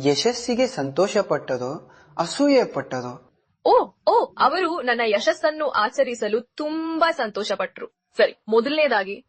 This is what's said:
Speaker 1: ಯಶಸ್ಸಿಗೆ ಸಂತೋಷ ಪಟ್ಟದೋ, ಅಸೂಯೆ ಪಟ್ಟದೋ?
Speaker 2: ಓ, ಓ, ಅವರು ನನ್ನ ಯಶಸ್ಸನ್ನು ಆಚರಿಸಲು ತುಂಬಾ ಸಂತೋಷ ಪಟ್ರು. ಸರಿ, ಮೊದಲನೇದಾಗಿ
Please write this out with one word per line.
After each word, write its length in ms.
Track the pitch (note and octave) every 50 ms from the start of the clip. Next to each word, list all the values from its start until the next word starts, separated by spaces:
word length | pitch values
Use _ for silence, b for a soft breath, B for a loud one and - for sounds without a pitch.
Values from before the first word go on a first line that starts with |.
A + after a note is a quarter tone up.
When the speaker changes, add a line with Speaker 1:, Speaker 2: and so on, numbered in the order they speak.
| C3+
Speaker 1:
ಯಶಸ್ಸಿಗೆ 600 | C#3+ C#3+ C#3 - A3+ A#3+ - - - A#3+ A3+ C4
ಸಂತೋಷ 500 | - - D3+ C#3 C3+ C#3 F3 F#3 G3+ -
ಪಟ್ಟದೋ, 760 | G#3 F#3+ - D#3 C#3 - - C3 A#2 B2 B2+ D3+ - - b b b b b b -
ಅಸೂಯೆ 460 | E3+ F3 - - C#4+ C#4+ C#4 B3+ G#3
ಪಟ್ಟದೋ? 680 | - - C#3 C3 - C3 B2+ B2 B2 B2 - _ _ _ _ _ _ _ _ _
Speaker 2:
ಓ, 280 | D#4 A4 B4 D#4 G3+ _ _ _ -
ಓ, 140 | G4+ A#4 - - - -
ಅವರು 420 | G3+ C4 D4+ F4+ F#4 D#4+ F4 E4
ನನ್ನ 200 | B3 B3 A#3 A#3 A#3
ಯಶಸ್ಸನ್ನು 640 | A3 G#3 G#3+ - D#4 E4+ - - D#4 D#4 D#4 D4+ D4
ಆಚರಿಸಲು 720 | - G#3 G#3 B3 - C#4+ C4 B3+ A#3+ A3+ A3 G#3 G#3+ A#3
ತುಂಬಾ 720 | A#3 _ _ - D4+ D4+ D#4 D#4+ D#4+ E4 E4 D#4+ E4+ E4
ಸಂತೋಷ 420 | E4 - A#3+ G#3+ - G3 G#3+ G#3+
ಪಟ್ರು. 500 | G3+ - F#3+ F3+ - - - - _ _ _ _ _
ಸರಿ, 180 | - G#3 - - _ _ -
ಮೊದಲನೇದಾಗಿ 760 | A3 A#3 A3 C#4+ D4+ D#4 D4+ C#4 A#3+ G3+ F#3+ F#3+ G3+ - _